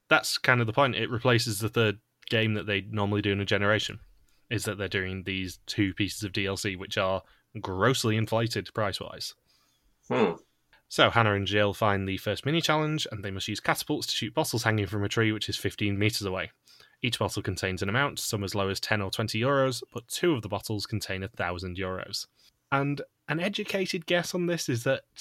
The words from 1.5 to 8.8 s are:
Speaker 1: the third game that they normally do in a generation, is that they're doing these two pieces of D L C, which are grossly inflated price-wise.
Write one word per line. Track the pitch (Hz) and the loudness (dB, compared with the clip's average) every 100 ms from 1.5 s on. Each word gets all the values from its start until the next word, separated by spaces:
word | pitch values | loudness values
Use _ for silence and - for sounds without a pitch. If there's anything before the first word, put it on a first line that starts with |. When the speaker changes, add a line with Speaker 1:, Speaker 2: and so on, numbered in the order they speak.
| 98 | -2
Speaker 1:
the | 107 | 0
third | 120 107 101 _ _ - | 2 2 0 _ _ -2
game | 113 110 | 0 2
that | 104 104 | 0 0
they | 98 101 | -2 -2
normally | 107 101 104 | -2 0 2
do | 101 | 2
in | 98 | 2
a | 98 | 2
generation, | 101 101 107 - - - _ _ _ - | 2 4 2 0 -10 -16 _ _ _ -6
is | 120 110 | -4 -4
that | 98 | -4
they're | 95 | -2
doing | 101 95 95 | -2 -2 -6
these | 92 95 92 - - | -6 -4 -6 -10 -8
two | - 98 92 | 0 0 0
pieces | 95 - | -2 -2
of | 101 | -6
D | 104 95 | -2 -2
L | 95 | -2
C, | 104 92 | -4 -6
which | 95 107 | -4 0
are | 95 95 - _ _ 107 | 0 0 -4 _ _ -8
grossly | 101 90 113 135 113 110 | -4 2 4 4 2 2
inflated | 107 113 117 107 - | 2 0 0 -2 -6
price-wise. | - | -4